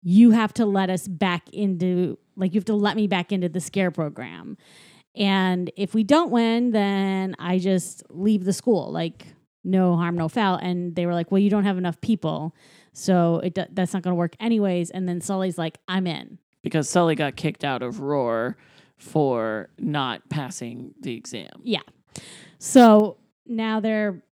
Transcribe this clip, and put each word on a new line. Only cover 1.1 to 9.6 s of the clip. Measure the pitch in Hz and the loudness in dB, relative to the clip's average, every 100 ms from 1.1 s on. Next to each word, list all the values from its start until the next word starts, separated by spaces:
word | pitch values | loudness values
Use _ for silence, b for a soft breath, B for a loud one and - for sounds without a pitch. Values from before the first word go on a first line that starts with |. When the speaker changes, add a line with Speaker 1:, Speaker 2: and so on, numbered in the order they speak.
| 170 190 175 - | -2 -2 -2 -6
Speaker 1:
into, | - 202 175 180 180 175 - _ - | -4 -2 0 0 0 -2 -4 _ -4
like, | 190 | -2
you | 196 | -2
have | 185 | 0
to | 208 | 0
let | 208 | 0
me | 214 208 | 0 0
back | 185 175 | -2 -2
into | 196 175 | -2 -2
the | 170 | -4
scare | - 196 185 | -4 -2 -2
program. | - 151 - 120 85 - - b b b b b - | -2 -6 -6 -14 -14 -16 -18 b b b b b -2
And | 202 190 185 180 180 - | 0 2 2 0 -4 -6
if | 196 | -2
we | 220 | -2
don't | 202 294 339 | 2 2 2
win, | 233 226 233 247 | 2 2 0 0
then | 214 202 196 196 190 190 - | 0 0 0 0 -2 -4 -6
I | 175 185 | -2 0
just | 185 185 - - - | 2 0 -2 -16 -18
leave | 165 208 208 | -4 0 0
the | 180 | 0
school, | 185 - 196 - | -2 2 0 0
like, | 165 165 - - - _ _ | -4 -6 -8 -20 -20 _ _